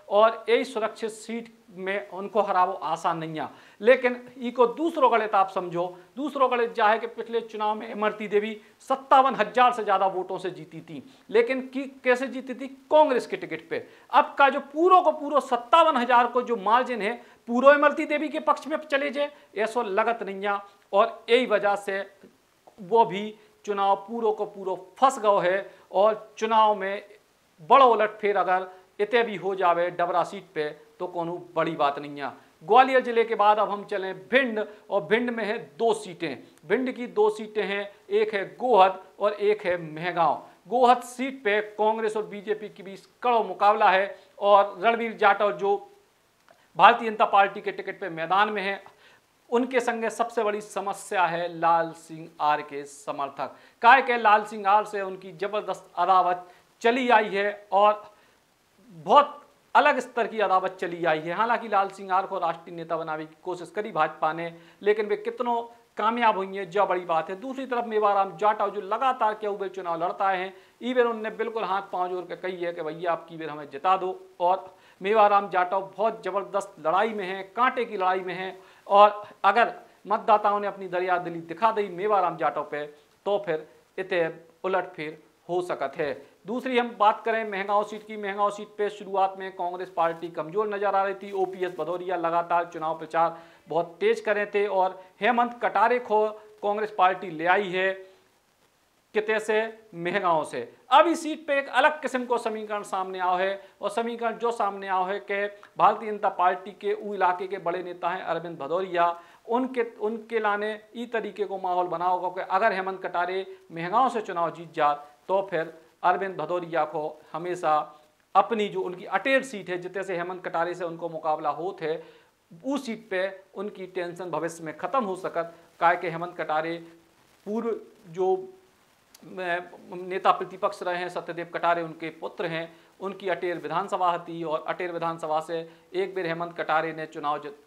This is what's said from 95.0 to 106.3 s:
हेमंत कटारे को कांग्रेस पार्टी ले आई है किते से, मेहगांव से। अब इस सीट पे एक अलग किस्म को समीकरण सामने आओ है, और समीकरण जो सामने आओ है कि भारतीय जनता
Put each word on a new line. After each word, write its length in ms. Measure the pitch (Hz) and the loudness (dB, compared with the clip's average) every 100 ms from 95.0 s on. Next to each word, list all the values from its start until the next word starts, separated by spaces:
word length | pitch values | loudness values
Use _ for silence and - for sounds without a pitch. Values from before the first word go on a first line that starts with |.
| - - | -18 -2
हेमंत 380 | 208 240 240 - | 2 2 0 0
कटारे 360 | 202 196 226 247 | 0 2 2 2
को 260 | 240 214 214 214 - - | 2 2 2 -4 -18 -6
कांग्रेस 320 | 202 208 214 214 | -4 -2 -2 2
पार्टी 320 | 185 180 185 | 2 2 -6
ले 160 | 156 170 | -2 2
आई 220 | 196 190 | 2 2
है 220 | 185 190 190 - _ _ _ _ _ _ _ _ _ _ | -2 -2 -4 -12 _ _ _ _ _ _ _ _ _ _
किते 240 | 214 214 214 | -4 0 -2
से, 480 | 220 220 226 - - | 2 0 0 -8 -16
मेहगांव 500 | 170 170 196 180 156 | -8 -4 0 2 0
से। 160 | 143 131 - - - | 0 -6 -10 -10 4
अब 160 | 277 339 | 6 6
इस 160 | 311 | 2
सीट 240 | 302 311 - | -4 -8 -4
पे 120 | 277 | -2
एक 100 | 277 | 0
अलग 300 | 247 302 302 | 4 2 2
किस्म 220 | 247 254 | -6 -4
को 140 | 247 240 | -2 -2
समीकरण 440 | 220 220 214 208 | -2 -8 -6 -8
सामने 340 | 185 196 185 185 | -6 -6 -6 -2
आओ 160 | 180 180 | 0 0
है, 240 | 190 196 - - | 0 -4 -10 -8
और 100 | 202 | -6
समीकरण 460 | 233 233 226 233 220 | -4 -4 -4 -6 -2
जो 120 | 233 | -2
सामने 360 | 226 202 196 196 | 0 -2 -4 -2
आओ 160 | 190 | -2
है 140 | 180 202 | 0 -4
कि 240 | 196 202 202 - - 160 | -4 -4 -4 -8 -10 2
भारतीय 320 | 180 214 220 | 2 2 -4
जनता 180 | 208 202 | -2 -2